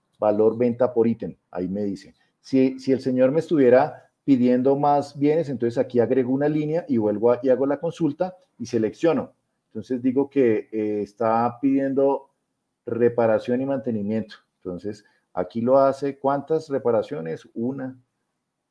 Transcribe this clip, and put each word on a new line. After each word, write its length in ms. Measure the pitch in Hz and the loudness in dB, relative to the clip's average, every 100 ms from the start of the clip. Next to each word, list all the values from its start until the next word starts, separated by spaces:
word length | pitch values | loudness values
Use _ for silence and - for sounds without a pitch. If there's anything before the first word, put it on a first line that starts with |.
| _ - | _ -4
valor 400 | 107 104 110 113 | -2 2 2 2
venta 340 | 123 120 123 | -2 0 0
por 140 | 120 113 | 2 0
ítem. 300 | 113 90 - _ | 0 -8 -12 _
Ahí 160 | 87 92 | -10 -6
me 160 | 98 | -6
dice. 320 | 104 95 - _ _ _ | -6 -8 -14 _ _ _
Si, 360 | - 131 131 131 | -2 2 2 0
si 100 | - | -2
el 100 | 127 | -2
señor 300 | 131 127 131 | 0 2 2
me 80 | 156 | 2
estuviera 720 | 160 160 127 127 147 - _ _ | 0 2 6 6 4 -4 _ _
pidiendo 500 | - 131 123 123 131 | 2 4 4 4 2
más 420 | 139 147 143 139 147 | 2 2 2 0 -2
bienes, 320 | 143 156 143 | 0 0 -2
entonces 300 | 127 120 123 | -2 -4 -2
aquí 220 | 123 120 | -2 0
agrego 320 | 113 131 123 | 2 2 0
una 160 | 131 147 | 0 0
línea 360 | 151 151 160 - | 0 -2 -4 -2
y 100 | 120 | 0
vuelvo 320 | 107 104 117 | 0 2 2
a, 100 | 120 | 2
y 100 | 131 | 2
hago 160 | 127 139 | 2 0
la 120 | 143 | -2
consulta 580 | 170 - 160 143 185 - _ - | -6 -2 -4 -2 -6 -8 _ -16
y 80 | 117 | -4
selecciono. 640 | 120 107 - 165 143 87 _ _ _ _ | -2 -2 0 0 0 -4 _ _ _ _
Entonces 340 | 113 - 127 | -14 -8 -4
digo 260 | 127 123 143 | -2 0 -2
que, 400 | 143 123 107 - | 2 2 2 -2
eh, 300 | 110 107 104 | -6 -4 -4
está 540 | 101 - 113 113 120 120 | -6 -4 0 0 0 -2
pidiendo 720 | 139 135 135 135 139 135 - _ _ _ _ _ | 0 0 -2 0 0 0 -6 _ _ _ _ _
reparación 760 | - 113 117 117 113 107 - 123 | -8 0 0 2 2 2 0 -4
y 40 | |
mantenimiento. 720 | 135 135 123 110 101 110 104 - _ _ | -2 -4 -4 -4 -4 -4 -6 -14 _ _
Entonces 480 | 92 87 101 113 _ _ _ | -12 -10 -10 -14 _ _ _
aquí 260 | - 90 117 | -8 -6 -4
lo 180 | 117 135 | 2 4
hace. 400 | 135 135 139 135 | 4 0 -6 -4
¿Cuántas 500 | 135 143 139 160 156 | -4 -4 -2 -4 -4
reparaciones? 800 | 135 131 110 - 143 80 80 - | -4 0 0 -2 -8 -8 -10 -12
Una. 420 | - 117 139 131 127 _ _ _ _ _ _ _ | -8 -8 -6 -10 -14 _ _ _ _ _ _ _